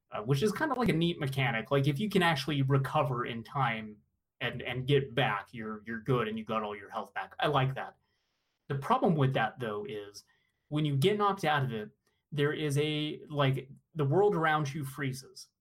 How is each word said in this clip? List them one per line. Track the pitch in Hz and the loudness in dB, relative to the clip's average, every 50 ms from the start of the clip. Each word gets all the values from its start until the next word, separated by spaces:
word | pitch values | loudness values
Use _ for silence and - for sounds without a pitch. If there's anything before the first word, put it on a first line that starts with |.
| _ - | _ -10
uh, | - 110 | -8 -4
which | 107 123 143 139 | 0 0 2 2
is | 214 214 | 2 0
kind | 202 - 311 302 | 0 0 -2 -2
of | 269 | 0
like | 247 240 180 | 0 0 2
a | 151 | 2
neat | 160 170 170 170 - | 2 2 0 0 -2
mechanic. | 156 135 135 135 131 120 113 113 110 - | -4 -2 0 0 0 2 0 -2 0 2
Like, | 143 139 135 | 2 2 4
if | 151 143 139 | 2 0 0
you | 214 202 | 0 0
can | - 185 175 | 2 2 4
actually | 165 165 139 - - 151 139 135 | 2 2 0 0 0 0 2 2
recover | 131 139 135 135 - - 156 143 139 123 120 120 | 4 4 2 2 2 0 0 0 0 0 -4 -4
in | 120 120 117 113 | -4 -6 -8 -8
time | - - 139 131 120 113 110 107 107 107 104 _ _ _ _ _ _ _ - | -6 -2 -2 0 0 -2 -4 -6 -10 -14 -18 _ _ _ _ _ _ _ -6
and, | 131 117 143 143 - | -6 -6 -4 -6 -6
and | - 120 127 123 | -6 -6 -4 0
get | 127 143 135 - 113 117 | 2 2 2 2 0 0
back, | 135 127 110 104 101 95 - | 0 0 0 0 -2 -6 -8
you're, | - 113 110 110 107 104 104 | -10 -10 -8 -8 -8 -10 -8
you're | 110 117 113 | -8 -8 -4
good | 107 - 127 120 110 | -2 0 2 2 0
and | 110 110 113 | -2 -4 -6
you | 110 | -4
got | 117 110 110 107 | -2 -2 -2 -2
all | 104 104 | -4 -6
your | 104 101 95 | -8 -10 -10
health | - 113 101 - - | -8 -8 -8 -8 -8
back. | 101 95 - - - | -8 -10 -8 -4 0
I | - | 0
like | 156 143 139 131 135 135 | 2 2 2 2 0 -2
that. | 110 95 - - _ _ _ _ _ _ _ _ _ _ _ _ _ _ - | -4 -8 -10 -12 _ _ _ _ _ _ _ _ _ _ _ _ _ _ -6
The | 143 | -6
problem | 135 - - 233 269 269 202 165 | -2 0 0 2 4 4 4 4
with | 147 135 135 135 | 4 2 2 2
that, | 131 113 107 - - | 2 0 -2 -2 -4
though, | 120 110 104 104 104 | -6 -4 -4 -4 -6
is | 104 107 104 101 101 - - - _ _ _ _ _ _ _ _ - | -8 -8 -10 -10 -12 -16 -20 -20 _ _ _ _ _ _ _ _ -6
when | 147 151 156 | -2 -2 0
you | 147 139 | 0 2
get | 135 143 190 214 | 2 2 2 2
knocked | 208 208 202 196 196 - | 2 2 0 0 0 0
out | 151 151 143 131 | 2 2 2 0
of | 113 113 | 0 -2
it, | 107 107 107 - _ _ _ _ _ _ - | -4 -6 -8 -12 _ _ _ _ _ _ -6
there | 156 143 143 147 151 | -2 0 0 0 0
is | - 156 147 139 | 0 -2 0 2
a, | 147 151 151 151 151 151 151 156 - - - | 2 2 0 0 -2 -2 -4 -6 -8 -10 -6
like, | 151 143 143 135 131 160 - - - - _ _ - | 0 2 2 2 2 0 -4 -10 -16 -20 _ _ -2
the | 160 143 | 0 2
world | 135 151 185 208 208 180 | 4 4 6 6 6 4
around | 165 160 156 156 156 151 135 135 | 4 2 2 2 2 0 -2 -4
you | 165 135 | -6 -8
freezes | - - 151 143 135 117 - - - - - - - _ _ | -8 -6 -6 -6 -4 -6 -8 -12 -16 -18 -20 -20 -20 _ _